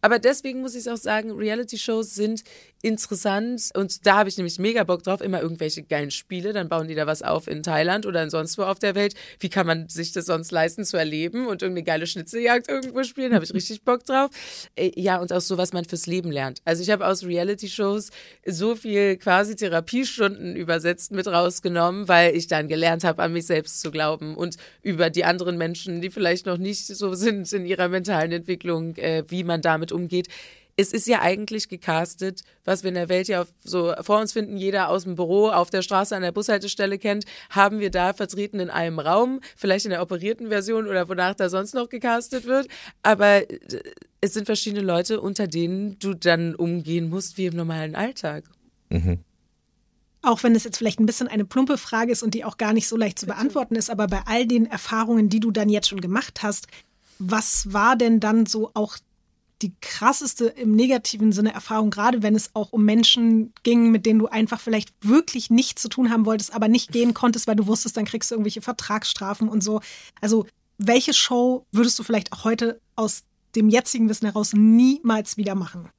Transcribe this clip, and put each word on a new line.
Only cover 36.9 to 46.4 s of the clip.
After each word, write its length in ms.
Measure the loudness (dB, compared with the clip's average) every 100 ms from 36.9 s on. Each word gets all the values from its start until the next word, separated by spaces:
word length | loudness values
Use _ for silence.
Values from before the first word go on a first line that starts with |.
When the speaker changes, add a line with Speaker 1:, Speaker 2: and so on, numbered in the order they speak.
| -2
Speaker 1:
kennt, 280 | -2 -4 -6 -16 -6
haben 300 | 4 4 4
wir 120 | -2
da 220 | 0 0
vertreten 460 | -2 -6 -6 -6 -6
in 100 | -4
einem 300 | -4 -4 -2
Raum, 400 | 2 4 2 -2 -10 _
vielleicht 300 | 0 0 0
in 60 |
der 100 | -4
operierten 480 | -4 -4 -4 -6 -2
Version 380 | -4 -2 -4 0
oder 200 | -2 -2
wonach 280 | 0 -2 0
da 140 | -2
sonst 240 | -2 -4
noch 160 | -6 -6
gecastet 560 | -4 -2 -2 -2 -8 0
wird. 220 | 0 -2 -10 -20 -2
Aber, 460 | 2 4 6 6 2
äh, 80 | -10 -10 -12 -12 -20 -20 _
es 120 | -4
sind 120 | -2 -2
verschiedene 360 | -4 -2 -4
Leute, 400 | 0 0 0 -2
unter 260 | -4 -4 -4
denen 520 | -2 -2 -2 -6 -6
du 140 | -6
dann 420 | -2 2 2